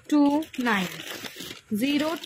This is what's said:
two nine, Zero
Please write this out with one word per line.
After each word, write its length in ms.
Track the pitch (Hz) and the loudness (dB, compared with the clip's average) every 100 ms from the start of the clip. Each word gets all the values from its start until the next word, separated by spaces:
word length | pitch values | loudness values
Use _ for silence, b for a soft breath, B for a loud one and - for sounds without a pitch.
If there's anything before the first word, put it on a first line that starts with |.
| - | 2
two 320 | 302 285 294 320 - | 4 6 4 -2 -2
nine, 260 | 240 202 180 160 - - - - - - - | 0 0 0 -6 -12 -12 -12 -12 -14 -14 -6
Zero 400 | 208 277 285 311 330 | -2 2 2 0 -2